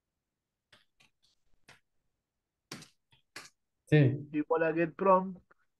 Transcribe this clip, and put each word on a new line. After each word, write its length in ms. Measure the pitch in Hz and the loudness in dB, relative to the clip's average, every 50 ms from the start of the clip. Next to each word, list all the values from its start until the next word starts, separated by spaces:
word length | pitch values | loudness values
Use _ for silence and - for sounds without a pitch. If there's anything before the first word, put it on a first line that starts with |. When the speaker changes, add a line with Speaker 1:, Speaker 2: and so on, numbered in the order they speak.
| _ _ _ _ _ _ _ _ _ _ _ _ _ _ - _ _ _ _ _ _ _ _ _ _ _ _ _ _ _ _ _ _ - - _ _ _ _ _ _ _ _ _ _ _ _ _ _ _ _ _ _ _ - - - - _ _ _ _ _ _ _ _ _ - - - _ _ _ _ _ _ _ - | _ _ _ _ _ _ _ _ _ _ _ _ _ _ -20 _ _ _ _ _ _ _ _ _ _ _ _ _ _ _ _ _ _ -20 -20 _ _ _ _ _ _ _ _ _ _ _ _ _ _ _ _ _ _ _ -20 -20 -20 -20 _ _ _ _ _ _ _ _ _ -20 -20 -20 _ _ _ _ _ _ _ 2
Speaker 1:
Sí. 380 | 156 151 143 123 127 147 - - | 4 4 4 4 2 -2 -8 -10
Speaker 2:
Igual 320 | - 151 151 - - 160 165 | -8 -8 -4 -4 -2 -2 -2
a 100 | 160 156 | -2 -2
get 200 | 165 170 160 151 | -2 -4 -4 -4
prompt. 460 | - 190 196 190 185 185 190 185 180 - _ _ _ _ _ _ | -2 2 2 2 2 2 -4 -10 -14 -20 _ _ _ _ _ _